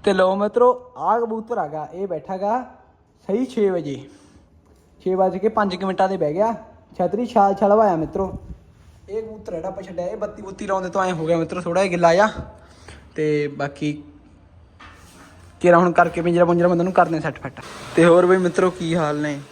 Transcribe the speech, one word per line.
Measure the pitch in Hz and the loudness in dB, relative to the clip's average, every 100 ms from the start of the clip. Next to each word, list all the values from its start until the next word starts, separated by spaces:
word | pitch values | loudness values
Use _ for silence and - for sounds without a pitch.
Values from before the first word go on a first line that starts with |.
ਤੇ | 208 | 2
ਲਓ | 190 185 | 2 2
ਮਿੱਤਰੋ | 196 208 233 247 247 - - | 2 -2 4 4 2 -8 -6
ਆਹ | 165 226 | 0 0
ਕਬੂਤਰ | 226 220 220 233 | -2 -6 -6 -6
ਆ | 151 | -6
ਗਾ, | 156 147 | -8 -10
ਇਹ | 175 196 | -10 -8
ਬੈਠਾ | 165 - 190 | -8 -8 -4
ਗਾ | 202 240 240 - _ _ _ _ - | -2 -2 -6 -20 _ _ _ _ -6
ਸਹੀ | 208 | -4
ਛੇ | 254 226 202 | -2 0 0
ਵਜੇ, | 175 147 135 - - _ - _ _ _ _ _ _ | 0 -6 -10 -14 -20 _ -20 _ _ _ _ _ _
ਛੇ | 185 | -2
ਵੱਜ | 185 190 180 | 2 2 2
ਕੇ | 214 | -2
ਪੰਜ | 220 202 | 0 -2
ਕੁ | 180 190 | -2 -4
ਮਿੰਟਾਂ | 180 190 | 0 0
'ਤੇ | 190 | 0
ਬਹਿ | 151 | -2
ਗਿਆ। | 160 220 208 - - _ - | 0 -2 -2 -14 -20 _ -6
ਛਤਰੀ | 175 208 | -4 -2
ਛਾਲ | 247 220 196 | 0 2 2
ਛਲਵਾਇਆ | 190 202 214 214 | 2 2 4 4
ਮਿੱਤਰੋ। | 165 147 - 190 - - - _ _ - _ - | 0 -4 -6 -6 -8 -16 -20 _ _ -20 _ -12
ਇਹ | 214 | -10
ਕਬੂਤਰ | 220 214 208 | -10 -16 -12
ਜਿਹੜਾ | 170 185 | -8 -8
ਆਪਾਂ | 196 | -10
ਛੱਡਿਆ, | 185 170 175 | -12 -8 -8
ਇਹ | 214 | -6
ਬੱਤੀ | 202 - | -10 -10
ਬੁੱਤੀ | 190 190 196 | -16 -12 -4
ਲਾਉਂਦੇ | 190 185 | -4 -4
ਤੋਂ | 190 | -4
ਐਂ | 185 | -2
ਹੋ | 170 | -2
ਗਿਆ | 160 170 | 0 0
ਮਿੱਤਰੋ | 160 180 | -2 -6
ਥੋੜ੍ਹਾ | 170 175 | -2 0
ਜਿਹਾ | 196 | 0
ਗਿੱਲਾ | 175 170 | 4 4
ਜਿਹਾ। | 170 214 - - - - - - - - | 4 2 0 -14 -18 -20 -20 -20 -20 -14
ਤੇ | - 151 147 147 | -4 -2 0 -2
ਬਾਕੀ | 139 139 - 151 147 - - - - _ - - _ - - - - - - - - | -6 -8 -6 -6 -6 -14 -20 -20 -20 _ -20 -20 _ -20 -20 -20 -20 -20 -20 -20 0
ਕੇਰਾਂ | 180 170 | 6 6
ਹੁਣ | 180 | 6
ਕਰਕੇ | 165 170 170 | 4 2 2
ਪਿੰਜਰਾ | 170 170 | 0 2
ਪੁੰਜਰਾ | 175 175 175 | 4 4 2
ਮੈਂ | |
ਤੁਹਾਨੂੰ | 170 180 | 2 2
ਕਰਨੇ | 185 170 160 | 2 2 0
ਸੈੱਟ | 156 - | -4 -8
ਫੈੱਟ। | 131 - - - - | -14 -14 -18 -18 -4
ਤੇ | - | 4
ਹੋਰ | 170 170 | 6 8
ਬਈ | 180 185 | 6 4
ਮਿੱਤਰੋ | 175 175 185 | 2 2 0
ਕੀ | 180 165 | 0 -4
ਹਾਲ | 170 151 147 | -2 -2 -2
ਨੇ? | 151 143 139 | -4 -6 -12